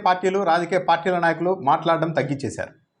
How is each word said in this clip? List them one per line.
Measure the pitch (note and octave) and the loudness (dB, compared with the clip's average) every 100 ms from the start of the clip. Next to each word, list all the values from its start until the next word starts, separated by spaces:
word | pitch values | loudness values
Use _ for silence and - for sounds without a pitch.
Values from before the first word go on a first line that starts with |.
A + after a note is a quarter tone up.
| F#3 | 2
పార్టీలు, | F3+ F#3 F#3+ F#3+ | 2 2 0 2
రాజకీయ | E3+ E3+ F#3 F3+ | 0 0 -2 0
పార్టీల | E3+ F#3 F3+ | 0 0 0
నాయకులు | E3+ D#3+ F3 E3+ C3 | 0 0 -2 0 0
మాట్లాడడం | D#3+ D#3+ E3 D#3+ D3 | 0 2 0 0 -2
తగ్గించేశారు. | C#3+ C#3 A2 - - - _ _ | -2 -4 -6 -8 -10 -14 _ _